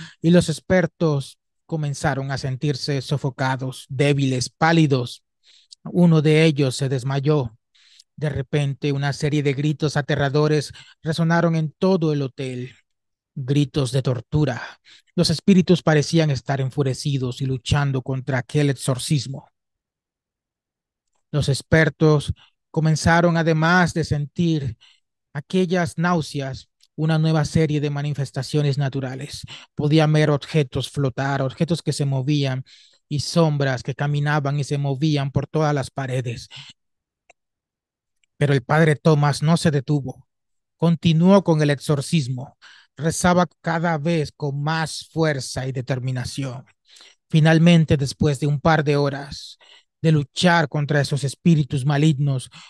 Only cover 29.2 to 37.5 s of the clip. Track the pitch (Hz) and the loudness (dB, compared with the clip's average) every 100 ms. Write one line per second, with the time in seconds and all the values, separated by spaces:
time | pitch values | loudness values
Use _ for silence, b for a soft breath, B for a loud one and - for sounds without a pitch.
29.2 | 143 - - B B - 147 156 151 151 | -12 -14 -16 B B -4 2 4 4 4
30.2 | 156 143 - 160 139 - 123 - 135 123 | 4 0 0 -2 -2 -4 -6 -4 -4 -2
31.2 | 135 139 135 - 160 165 - 143 143 135 | -4 -2 -4 -2 -2 -2 -4 -4 -2 -2
32.2 | 131 147 139 131 - b b b - 147 | 0 0 0 -4 -10 b b b -8 -6
33.2 | - 170 160 147 139 127 - 131 143 147 | -2 2 2 2 -2 -4 -6 -6 -4 -2
34.2 | 147 151 139 143 139 143 143 131 156 147 | 0 -2 -2 -4 -4 -4 -4 -2 0 0
35.2 | 139 151 139 156 151 147 131 - 135 127 | -2 -4 -4 -2 0 0 -4 -8 -6 -6
36.2 | 123 120 - B B - _ _ _ _ | -6 -8 -12 B B -20 _ _ _ _
37.2 | _ _ _ | _ _ _